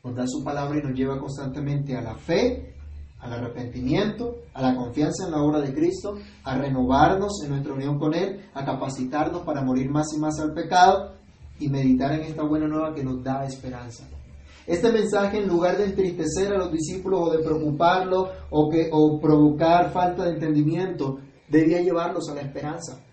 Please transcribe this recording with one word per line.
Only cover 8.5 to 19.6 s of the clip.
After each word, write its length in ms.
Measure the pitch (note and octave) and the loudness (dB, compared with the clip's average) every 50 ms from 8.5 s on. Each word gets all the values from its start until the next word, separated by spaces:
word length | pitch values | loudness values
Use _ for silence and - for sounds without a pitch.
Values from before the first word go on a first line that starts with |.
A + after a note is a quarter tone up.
| - | -10
a 100 | C#3 C#3 | -8 -6
capacitarnos 760 | C#3+ C3 B2+ C3+ C3 - - B2+ B2+ D3+ D3 D#3 E3 F3 F3 - | -6 -4 -4 -6 -6 -6 -6 -6 -4 -2 -2 -2 -2 -4 -6 -4
para 180 | D#3+ C#3+ C#3 | -4 -4 -2
morir 300 | C3 B2+ B2+ C3 C3 C#3+ | 0 0 0 0 0 0
más 160 | D3 D3+ D3+ - D#3 | 0 0 -2 -2 -4
y 40 | D3+ | -2
más 200 | D#3 D#3 D3 D#3 | -2 -2 -2 -2
al 160 | D#3 D3+ D3 | -4 -4 -4
pecado 580 | E3+ D#3+ D3 F#3 F3+ F3+ F#3+ F#3+ F#3+ - - - - - - - _ - - - - | -4 -4 2 6 8 8 8 8 4 -2 -6 -14 -20 -20 -20 -20 _ -20 -20 -12 -8
y 100 | D#3 C3+ | -4 -2
meditar 440 | C#3 C#3 C3+ C3 B2+ B2+ C3+ C#3+ D#3 | -2 2 4 4 4 4 2 0 -2
en 80 | D#3 | -4
esta 200 | D#3 D#3+ D3+ D#3 | -4 -6 -6 -4
buena 260 | D3+ D3+ D3+ D#3 D3+ | -2 -2 0 0 0
nueva 280 | D3+ D3+ D#3 D#3 D#3 D3 | -2 -2 -2 -2 -4 -4
que 80 | C#3+ C3 | -6 -6
nos 200 | B2+ B2+ B2 B2 | -6 -6 -6 -4
da 220 | C3 C3 C3+ C#3 | -6 -4 -4 -6
esperanza. 600 | C3+ B2+ - - B2+ B2 A#2+ A#2+ A#2 - - - - - - - - - - - - - - - | -8 -8 -10 -12 -12 -12 -12 -14 -16 -18 -18 -18 -18 -18 -18 -18 -20 -20 -20 -20 -20 -20 -18 -4
Este 260 | - E3+ F3 A#3+ A3+ | -4 -2 2 2 4
mensaje, 460 | A3 G#3+ G3 - G3+ G3+ G3+ G3+ G#3+ | 4 4 2 2 0 0 0 0 0
en 100 | G#3+ G3+ | -2 0
lugar 300 | F#3 E3+ E3+ F3 F3+ F#3+ | 2 2 2 4 2 2
de 80 | F#3+ G#3 | 2 0
entristecer 640 | G3 F#3+ G3 F#3 F3 - F3 D#3+ D3 - F#3 G3 G3+ | 0 0 0 -2 -2 -2 -2 -4 -2 0 0 0 0
a 60 | G3+ | 0
los 140 | F#3+ F3+ D#3 | 0 0 -2
discípulos 480 | D#3 D#3+ D3+ - F#3 - - F#3 F#3+ F3 E3+ | -2 -4 -4 -4 -6 -6 -2 0 0 2 2
o 60 | E3 | 2
de 120 | D#3+ D#3+ D3+ | 2 0 2
preocuparlos 840 | D#3 D#3 D#3 D#3 D3 C#3 - E3+ F3 F#3 F#3+ F#3 F#3 F#3 F#3+ F#3+ - - - - - | 0 0 0 0 -2 0 2 4 4 4 2 0 0 0 0 0 -2 -6 -14 -12 -2
o 200 | D3+ D3+ D3+ D3+ | 2 2 2 4
que, 180 | D#3+ D#3+ D#3+ D#3+ | 4 0 0 2
o 280 | D#3 D#3 D3+ D3+ D3+ D3+ | 4 4 6 6 4 2
provocar 720 | D#3+ D#3 D3+ D3+ D3+ D3 C#3+ - | 4 6 8 8 8 6 6 4